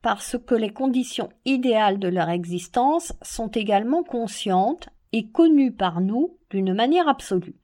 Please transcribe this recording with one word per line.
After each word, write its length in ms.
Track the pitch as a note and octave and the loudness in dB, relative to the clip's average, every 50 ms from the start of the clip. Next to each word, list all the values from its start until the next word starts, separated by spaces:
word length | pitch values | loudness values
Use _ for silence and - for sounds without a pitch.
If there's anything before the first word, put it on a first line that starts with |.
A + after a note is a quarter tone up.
parce 340 | - A3+ G#3 G#3 - - - A#3+ | -2 -2 -4 -4 -6 -8 -8 -8
que 160 | - - B3 | -2 0 0
les 180 | A3 A3 G#3 | 0 0 -2
conditions 560 | G#3+ - C4 C4+ A#3+ C4 B3 - - - G#3+ - _ _ _ | -4 -2 -2 0 0 0 -2 -2 -6 -8 -8 -8 _ _ _
idéales 540 | B3+ C4+ B3+ B3+ B3+ A3 G#3+ G#3+ G3+ G3 G3+ | -2 -2 0 2 2 2 4 4 2 2 0
de 100 | G3 F3+ | -2 -2
leur 220 | F3+ F3+ D#3+ D#3+ | 0 0 0 0
existence 840 | E3+ F3+ E3+ E3+ F3 F3+ - - - B3 B3+ C#4 D#4 E4+ - - - - | -2 -4 -4 -4 -6 -8 -8 -2 0 2 2 2 2 0 -2 -6 -14 -14
sont 280 | - - - - A3+ G#3+ | -14 -12 -8 -8 -8 -4
également 540 | A3 A#3 G#3 G#3 G#3 G3 A3 A#3+ D4 F4 | -4 -4 0 2 2 2 2 2 0 0
conscientes 880 | E4+ - - A#3+ A3+ G#3+ - - - G#3 F#3 F#3 F#3+ A#3 D#4 - - - _ _ _ _ | -2 -2 -4 -4 -4 -4 -6 -6 -2 0 2 2 2 2 -2 -4 -10 -20 _ _ _ _
et 160 | - A3+ A3 - | -4 -4 -4 -2
connues 440 | - - E4 E4 D#4 C#4+ C4+ B3 | 2 4 4 6 6 6 4 2
par 280 | - - F#3 F3+ E3 F3 | 0 -2 -4 -2 0 0
nous 380 | F#3 F#3+ G#3+ B3 D#4 F4+ - _ _ _ | -2 0 0 0 -2 -2 -4 _ _ _
d'une 240 | - G3 F#3+ F#3+ | -4 -2 0 0
manière 360 | F#3 G#3 A#3 C4 D#4+ F4+ E4+ D4+ | 0 2 2 2 4 2 4 2
absolue. 480 | C4+ - - - G3 F3+ E3+ - - _ | 0 -2 -2 -4 -4 -4 -4 -6 -18 _